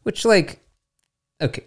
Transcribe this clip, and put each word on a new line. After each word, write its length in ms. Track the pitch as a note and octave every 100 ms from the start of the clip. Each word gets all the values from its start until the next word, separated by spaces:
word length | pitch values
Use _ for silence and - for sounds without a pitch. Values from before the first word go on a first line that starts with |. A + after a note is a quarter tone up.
which, 220 | - G#3+
like, 360 | A3+ G3+ D3+ - _ _ _ _ _ _ _ -
okay, 240 | D3+ -